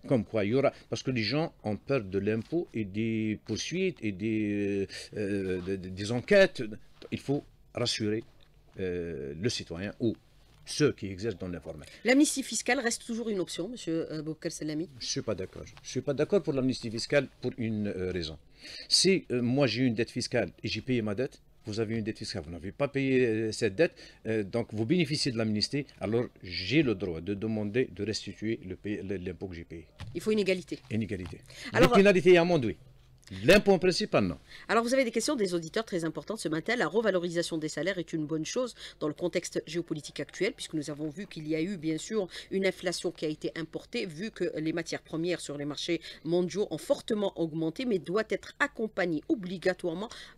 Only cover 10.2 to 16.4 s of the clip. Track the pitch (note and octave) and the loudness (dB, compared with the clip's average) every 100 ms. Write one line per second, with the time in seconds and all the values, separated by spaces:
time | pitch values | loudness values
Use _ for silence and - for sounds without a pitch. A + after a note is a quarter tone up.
10.2 | _ - - - - - C#3+ - G2 F#2 | _ -20 -20 -20 -8 2 2 2 -6 -6
11.2 | A2 F2+ F#2 E2 - D#2 - - A3 C4+ | -6 -4 -6 -8 -10 -12 -14 -4 4 6
12.2 | D4+ C4+ - A3+ - B3 A#3 - - A3+ | 6 2 -4 -4 0 0 0 -4 -6 -6
13.2 | A3+ G3 E3+ - F#3+ B3 E3+ E3 - D#3 | -2 -2 -2 -4 -6 -6 -4 -2 -2 -6
14.2 | D#3 D3+ E3+ - D#3 D3+ F#3 A#2+ - C3+ | -6 -6 -8 -6 -6 -4 -6 -8 -6 -4
15.2 | A2+ F#2 F#2 E2 D#2+ - - B2+ D3 C3 | -2 -4 -6 -10 -14 -16 -8 -4 -2 0
16.2 | D3+ G3+ | 2 2